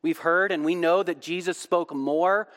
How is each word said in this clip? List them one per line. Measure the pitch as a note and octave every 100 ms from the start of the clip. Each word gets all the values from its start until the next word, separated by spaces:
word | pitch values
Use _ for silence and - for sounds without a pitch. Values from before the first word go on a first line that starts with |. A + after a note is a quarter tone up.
We've | D#3+ D#3+
heard | E3 F3 G3
and | F3 D#3
we |
know | F3 E3 F#3
that | F3+ D3+
Jesus | D#3 F3+ F3 F3
spoke | - F3 E3+
more | C#3+ C#3 D#3 F3+ G3+ G#3+